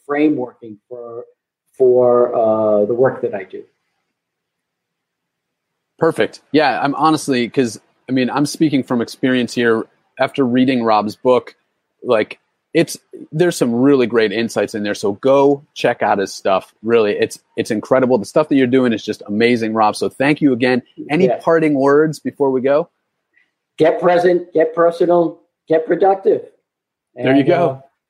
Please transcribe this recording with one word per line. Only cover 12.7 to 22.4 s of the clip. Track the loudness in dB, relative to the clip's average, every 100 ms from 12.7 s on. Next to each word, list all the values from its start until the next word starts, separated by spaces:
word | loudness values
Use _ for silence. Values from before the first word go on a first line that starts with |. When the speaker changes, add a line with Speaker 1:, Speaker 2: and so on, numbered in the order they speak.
Speaker 2:
it's, | -2 -2 -6 _ -20 -10
there's | -2 0 0
some | -2
really | 2 4 4 2
great | 0 0
insights | -2 -4 -2 -4 -4
in |
there. | -6
So | -4 -4
go | -2 0 2 2 0 -6
check | -4 -4 -2
out | -2 -2
his | -2
stuff. | -6 -2 -2 -4 _
Really, | 0 2 2 0
it's, | -4 -6 _ -8
it's | -6
incredible. | -6 0 0 2 0
The | 0
stuff | -2 0
that | 2
you're | 2
doing | 2 0
is | -2
just | -6 -10 -8
amazing, | 0 0 0 -2
Rob. | 0 0 0
So | -6
thank | -2 -2 0
you | 0
again. | 2 0 -2 -4 -14 -6
Any | 0 0
Speaker 1:
Yeah. | 0
Speaker 2:
parting | 0 0 2
words | 2 2 4 2 -2
before | -10 -4